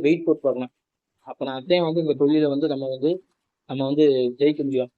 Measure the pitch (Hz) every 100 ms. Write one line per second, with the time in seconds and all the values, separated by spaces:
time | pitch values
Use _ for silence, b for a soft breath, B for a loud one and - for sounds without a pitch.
0 | 143 165 165 156 139 123 127 _ _ _
1 | _ _ - - 135 131 160 180 165 165
2 | 156 135 143 156 151 139 156 135 135 131
3 | 143 185 - _ _ _ - 135 135 147
4 | 151 131 123 123 147 151 139 127 127